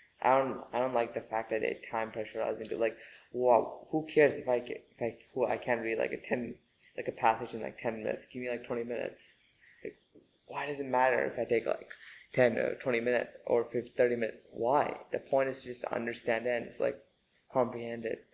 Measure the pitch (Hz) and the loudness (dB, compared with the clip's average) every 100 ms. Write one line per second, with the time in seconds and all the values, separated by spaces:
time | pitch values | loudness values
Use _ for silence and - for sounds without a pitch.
0 | _ _ - 135 135 101 - 120 131 120 | _ _ 4 6 4 -2 -4 0 2 2
1 | 117 113 - 110 - 110 - - - 113 | 0 -4 -4 -4 -2 -2 0 -4 -4 -4
2 | 110 110 107 113 113 110 107 - 113 - | -4 -6 -6 -4 -2 -4 -6 0 0 -2
3 | - - _ 123 123 113 - - - 156 | -14 -20 _ 2 6 6 4 -6 -4 -4
4 | 156 156 139 - 127 123 - - - - | 2 6 6 4 0 -2 -2 -10 -14 -6
5 | 117 - - 127 110 110 127 117 113 113 | -6 -6 -8 -2 0 0 0 -2 0 -2
6 | 123 - - 127 120 - _ _ - - | -2 -4 -4 -4 -4 -10 _ _ -16 -10
7 | - - 113 113 117 113 - - 120 110 | -8 2 2 2 -2 -8 -8 -6 -6 -2
8 | 110 117 - 127 123 120 - 120 120 120 | -4 -4 -8 -8 -6 -6 -4 -4 -4 -4
9 | - - - - _ _ - _ - - | -6 -8 -12 -12 _ _ -20 _ -14 -14
10 | _ - _ _ - 120 143 139 131 127 | _ -20 _ _ -12 -8 -6 -6 0 4
11 | 131 120 135 127 113 117 - - - - | 4 4 2 -2 0 0 0 -4 -6 -18
12 | - - - 131 123 117 120 - 135 117 | -20 -20 -4 4 4 4 0 -2 -2 0
13 | 120 120 - - - 120 113 120 113 - | 2 0 0 -6 2 2 2 -2 -2 2
14 | 123 120 107 - - - 117 143 - - | 2 2 -2 -4 -12 -2 2 2 2 -4
15 | - - - 135 135 131 127 123 - 120 | -6 -6 0 2 2 -2 -8 -8 -4 -2
16 | 117 117 123 113 120 120 - - 127 - | -2 -2 0 0 0 -2 -4 -2 -2 -2
17 | - _ _ _ _ 135 117 120 117 117 | -12 _ _ _ _ 0 0 -2 -8 -6
18 | 113 - - | -4 -6 -4